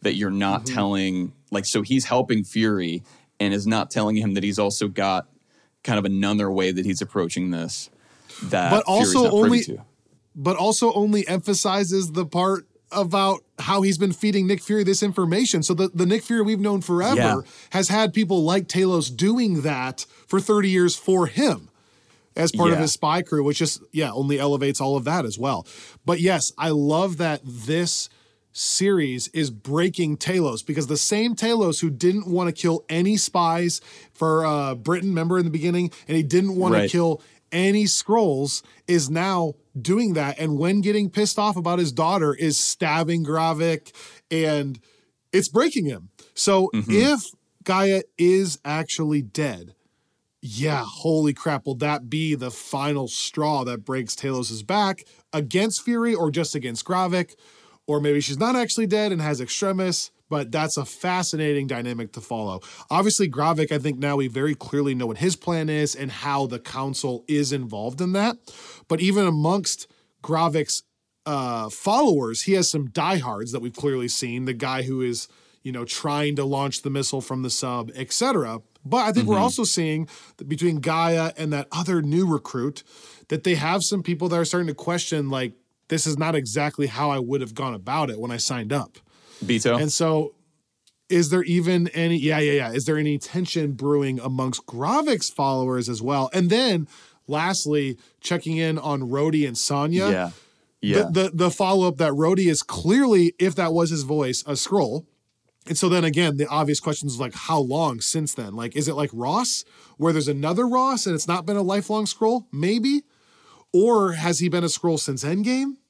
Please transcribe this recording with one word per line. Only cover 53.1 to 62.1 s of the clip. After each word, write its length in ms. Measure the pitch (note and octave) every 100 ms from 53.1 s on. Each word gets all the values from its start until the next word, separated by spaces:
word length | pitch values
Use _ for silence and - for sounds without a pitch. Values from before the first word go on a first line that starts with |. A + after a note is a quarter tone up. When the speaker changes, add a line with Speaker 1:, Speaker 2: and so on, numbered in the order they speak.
| - - - D3+ C#3+ B2
Speaker 2:
that 200 | A#2+ G#2
breaks 300 | C3 A2+ -
Talos's 480 | C#3 C3 A2 A2
back 420 | G#2 G3+ G3 F#3+ - _ _
against 480 | D#3 C#3 F3+ A3 -
Fury 320 | - A#3 A#3 G3+
or 160 | D#3+
just 240 | D3 D#3 D3
against 280 | B2 A2+ -
Gravik? 500 | F#3 F3+ F3+ F3 _ _ - _ _ -
Or 100 | D3
maybe 220 | D3 D3
she's 160 | C#3+ C#3
not 180 | A3+ B3+
actually 300 | A#3 - A3
dead 260 | G#3+ G#3+
and 80 | F3
has 200 | D3+ C#3
Extremis, 720 | B2 - G3 F#3+ F#3 E3+ - _ _
but 220 | D3+ A#2+
that's 260 | D3+ D#3 D3+
a 80 | C3+
fascinating 800 | - F3+ F3+ F3 D#3 D3+ C#3+ C3+
dynamic 480 | B2 B2 A#2 A2+